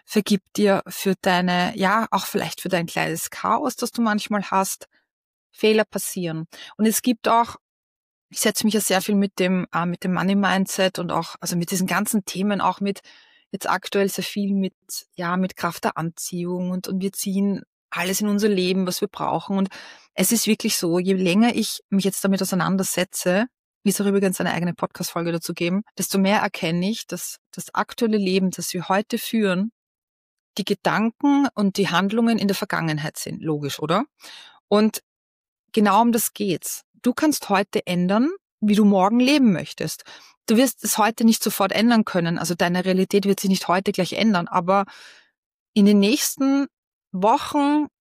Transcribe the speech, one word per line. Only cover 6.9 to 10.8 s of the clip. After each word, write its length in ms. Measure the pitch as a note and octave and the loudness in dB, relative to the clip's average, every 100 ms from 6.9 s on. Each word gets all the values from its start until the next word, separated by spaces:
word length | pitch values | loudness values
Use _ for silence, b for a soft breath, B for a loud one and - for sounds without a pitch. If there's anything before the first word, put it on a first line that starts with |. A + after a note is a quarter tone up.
| - | 2
gibt 260 | - A#3 - | 0 0 2
auch, 280 | A#3 A#3 - _ _ _ _ _ _ _ | 2 2 -4 _ _ _ _ _ _ _
ich 120 | - | -2
setze 240 | G#3+ - A3 | -2 0 0
mich 100 | G#3+ | 0
ja 60 | |
sehr 200 | - F#3+ | 0 0
viel 140 | - G3+ | 2 0
mit 240 | G3 - | 0 0
dem, 260 | F3+ F#3 F3 | 0 0 -2
äh, 140 | E3+ F3 | -4 -4
mit 160 | F3 | -4
dem 100 | F#3 | -4
Money-Mindset 840 | F3 F3+ G3 G3 F#3+ F#3+ - | -2 0 2 2 0 0 0